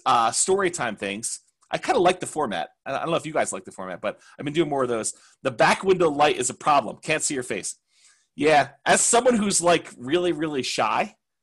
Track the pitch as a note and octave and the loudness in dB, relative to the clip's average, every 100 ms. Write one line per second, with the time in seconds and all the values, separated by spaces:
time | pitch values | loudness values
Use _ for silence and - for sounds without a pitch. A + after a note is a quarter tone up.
0 | C3 A#2+ A2+ - - G3 F3+ E3+ A#2+ G#2 | 2 2 2 0 0 2 0 -2 -6 -4
1 | G2+ G2+ - - _ _ _ D#3+ - C#4+ | -6 -6 -8 -10 _ _ _ -6 0 2
2 | F3+ F3+ - D#3 C3+ F2+ - _ - C3+ | 2 2 -6 -4 -4 -4 -6 _ -8 -6
3 | D3+ D#3+ D#3 D3+ - F#2+ G2 - F#2 E2+ | -4 -4 -2 -2 -2 -6 -12 -14 -12 -8
4 | G#2 - - - C#3+ D3+ D3+ C#3 B2 A#2 | -8 -8 -18 -10 -4 -2 0 0 -2 -2
5 | G#2 - _ _ C3+ A2+ D#3+ - F#3+ F#3 | -4 -10 _ _ -6 2 2 4 2 2
6 | E3 C#3+ D3+ - B2 A#2 - C#3+ A2+ - | 2 4 2 2 -4 -2 2 2 2 -8
7 | - D#3 - C3+ B2 G2+ - - _ _ | -4 -2 -2 -4 -6 -8 -8 -14 _ _
8 | _ _ _ - D3 D3 C3 - - G3+ | _ _ _ -2 4 4 2 -4 0 2
9 | - A#3+ B3 A#3 G#3 F#3 E3+ E3 - - | 4 4 4 2 0 2 2 2 0 -14
10 | B2 F3 F3+ D3+ D#3+ C#3+ B2 - A2 A2+ | -2 0 0 -2 -4 -4 -4 -2 0 0
11 | G#3 _ _ _ | -4 _ _ _